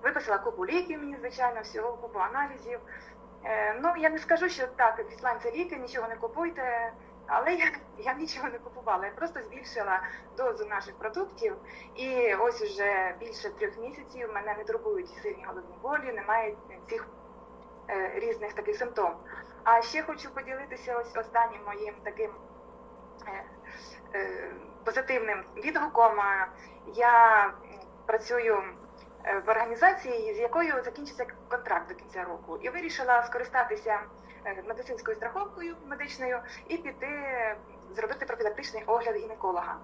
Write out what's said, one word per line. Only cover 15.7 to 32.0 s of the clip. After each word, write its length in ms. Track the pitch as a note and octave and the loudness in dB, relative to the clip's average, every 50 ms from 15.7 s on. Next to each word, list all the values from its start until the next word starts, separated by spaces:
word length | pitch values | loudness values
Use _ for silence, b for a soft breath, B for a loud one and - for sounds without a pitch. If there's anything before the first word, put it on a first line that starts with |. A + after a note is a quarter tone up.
| - - | -16 -8
болі, 300 | - B3+ D4 D4+ C4+ C4 | -4 -2 -2 -2 -2 -2
немає 440 | A#3 G#3 - - G#3+ A#3 A3+ G#3+ G#3 - - - - - - - | -6 -6 -2 2 2 2 2 0 -4 -8 -12 -18 -18 -18 -12 -8
цих, 180 | - A3+ - - - - - - - - - - - - - - - - - - | -8 -8 -8 -8 -16 -18 -20 -20 -20 -20 -20 -20 -20 -20 -20 -20 -20 -18 -8 -4
е, 220 | G3+ F#3+ F#3+ F#3+ - G3 | -2 -2 -2 -2 -2 -2
різних 340 | A3+ A#3 A3+ A3+ G#3+ G#3 - | -2 -2 -2 -2 -4 -6 -6
таких 240 | - G#3 G#3 G#3 G#3 | -4 -2 -2 -2 -2
симптом. 360 | B3 A#3+ A#3+ - G3 F3 E3+ - B B B B B B B B - - | -2 -4 2 2 2 2 2 -2 B B B B B B B B 6 8
А 120 | A#3 A#3 | 8 8
ще 220 | A#3 - - D#4 D#4 | 8 4 -2 -2 -2
хочу 260 | - D4+ - - C#4 - | -2 -6 -8 -10 -10 -10
поділитися 680 | C4 B3+ B3 C4 C4 C#4 C4 B3+ B3 - B3 B3 A#3+ | -10 -8 -6 -8 -8 -8 -10 -12 -10 -6 -4 -2 -2
ось 180 | A#3 A#3 - A3+ | -2 -2 -4 -6
останнім 480 | A3 - - A#3 A#3 A3+ G#3+ G#3 G#3 | -6 2 4 4 4 4 2 -6 -8
моїм 300 | G#3 G3+ G3+ G#3+ G#3 G#3 - - | -8 -6 -6 -6 -6 -8 -6 -8
таким, 280 | G#3+ G#3 - A3 G#3 - - - - - - - - - - - - - - - - - - - G#3+ | -8 -4 -2 -4 -4 -4 -10 -16 -18 -18 -20 -18 -18 -18 -18 -18 -18 -18 -18 -18 -18 -18 -14 -12 -10
е, 160 | G3 - - - - - B B B B B B B B B - - | -10 -10 -10 -12 -16 -18 B B B B B B B B B -6 -4
е, 360 | G3+ G3 F#3+ F#3 - - - - - - - - - - | -2 -2 -2 -4 -6 -8 -8 -10 -12 -14 -16 -18 -2 -2
позитивним 580 | A3+ G#3+ C4 C4 - C4 B3 A3+ G#3+ G#3 F#3+ F#3 - - - | 0 0 2 2 2 2 2 2 2 -2 -2 -4 -10 -12 -6
відгуком. 600 | G#3 D4 D4+ D#4+ D4 D4+ - A#3 A#3 A3+ G#3+ G#3 | -4 0 0 2 0 2 8 10 10 10 10 6
А, 280 | G3+ G3+ G3 F#3+ F#3+ F#3 B B B B B B B | 2 2 2 2 0 -2 B B B B B B B
я, 600 | - - G#3+ B3 A#3+ A#3+ A#3 A#3 A3+ A3 G#3+ G3+ | -10 0 4 8 10 12 12 12 12 12 10 8
м, 80 | G3 F#3+ - - - - - - - - - - | 6 2 -4 -14 -16 -16 -16 -16 -18 -18 -16 -2
працюю, 580 | - A3 A3 - - A#3+ A#3+ A#3 A3+ G#3+ G3+ F#3+ F#3+ F3 - - - - - - - - - - | 2 2 2 2 2 0 2 4 4 4 4 2 -2 -10 -14 -18 -20 -20 -20 -20 -20 -18 -8 -2
е, 160 | - G3 G3 F#3+ | 0 0 0 4
в 40 | G#3+ | 4
організації, 840 | A3 A3+ A3+ A#3 A#3 A3+ E4 F#4 F#4+ F#4 - C4 B3 A#3 A3 A3 G#3 | 4 4 4 2 4 8 8 8 8 6 0 -2 -2 -2 0 -2 0
з 40 | G#3 | 0
якою 460 | A#3 A#3 - E4 E4+ D#4+ D4 B3+ A#3+ | 0 2 4 2 2 4 2 0 -2
закінчиться 420 | B3 - - D4 - - - D4 - - - - - | -4 -6 -8 -12 -12 -6 -6 -6 -6 -6 -16 -8 -4
контракт 380 | A#3+ A#3+ - A3+ G3 E3 - - | -4 -4 0 0 0 0 0 -4
до 60 | F#3 | -12
кінця 280 | - | -14